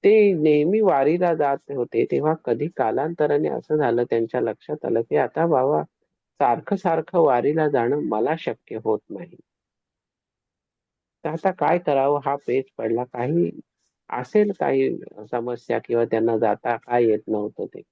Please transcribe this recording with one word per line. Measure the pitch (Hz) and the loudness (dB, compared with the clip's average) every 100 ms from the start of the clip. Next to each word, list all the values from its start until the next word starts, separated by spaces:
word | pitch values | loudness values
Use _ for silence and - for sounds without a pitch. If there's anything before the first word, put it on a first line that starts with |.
ते | 202 220 208 | 6 6 6
नेहमी | 175 151 151 151 214 | 4 4 4 4 2
वारीला | 208 147 139 175 180 | 2 4 2 2 0
जात | 160 143 139 _ 139 | 0 0 -2 _ -6
होते, | 120 117 | -2 -2
तेव्हा | - 139 147 160 | 0 0 0 -2
कधी | - 120 151 | -2 -4 -4
कालांतराने | - 117 120 151 170 147 147 156 | -2 -2 -2 -4 -2 0 0 -2
असं | 127 - 151 | -6 -4 0
झालं, | 139 117 | 0 0
त्यांच्या | 120 117 113 127 | 0 -2 -2 -2
लक्षात | 120 101 - 151 | -4 -6 -10 -8
आलं | - 113 | -4 -4
की | 117 147 | -2 -2
आता | 127 - 170 | -2 0 0
बाबा | 147 131 151 156 _ _ _ _ _ | 2 2 0 -4 _ _ _ _ _
सारखं | 135 117 - 190 | 0 0 -2 -4
सारखं | 185 165 156 180 | -2 -2 -2 2
वारीला | 156 123 135 160 151 | 2 2 0 0 0
जाणं | 139 117 143 | 0 0 -2
मला | 104 107 127 165 | -2 -2 -2 -2
शक्य | - 113 _ 110 | -6 -8 _ -8
होत | 110 107 _ | -2 -4 _
नाही. | 101 85 87 _ _ _ _ _ _ _ _ _ _ _ _ _ _ _ _ _ _ | -16 -16 -20 _ _ _ _ _ _ _ _ _ _ _ _ _ _ _ _ _ _
तर | 147 | -8
आता | 160 190 | -2 -4
काय | 180 151 170 | 0 0 0
करावं | 175 139 135 143 | 2 2 2 0
हा | 139 143 | -2 -4
पेच | - 127 131 - | -2 -4 -4 -6
पडला, | 113 113 | -4 -2
काही | 123 123 123 165 170 - - _ _ _ _ | -4 -6 -2 0 -2 -4 -20 _ _ _ _
असेल | 120 131 214 208 196 | -10 -2 0 0 0
काही | 143 135 131 - - - 107 | 0 0 0 -4 -12 -20 -8
समस्या | 123 117 120 _ 113 | -6 -6 -8 _ -6
किंवा | - 117 | -2 -2
त्यांना | 113 113 113 113 | 0 0 0 2
जाता | 110 107 - 113 | 0 0 -2 -4
काय | - 123 | -2 2
येत | 120 107 107 | 2 2 -2
नव्हतं | 107 104 - | -4 -4 -8
ते. | 101 - 87 | -12 -12 -20